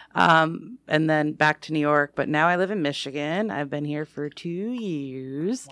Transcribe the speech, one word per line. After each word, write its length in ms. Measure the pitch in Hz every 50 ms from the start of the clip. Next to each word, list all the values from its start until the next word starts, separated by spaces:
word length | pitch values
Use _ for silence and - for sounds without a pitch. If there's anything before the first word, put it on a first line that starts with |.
| - _ -
um, 640 | - 175 175 160 160 160 160 170 - - - 247 - _
and 200 | - 156 156 160 156
then 240 | 156 151 151 151 156
back 280 | - 151 151 151 -
to 120 | - - 156
New 60 | 151
York. 340 | 147 147 147 147 143 - _
But 120 | - 139 -
now 180 | 151 151 160
I 80 | 175 180
live 160 | 180 190 185
in 100 | 214 196
Michigan. 720 | 151 143 143 - - 143 135 147 147 151 165 196 220 214
I've 180 | - 143 143 139
been 160 | 151 147 147
here 200 | 147 147 147 156
for 240 | - _ 143 147 147
two 200 | - - - 170
years. 1160 | 170 180 202 233 254 240 220 190 160 143 139 135 127 131 131 131 135 143 160 202 254 247 - 269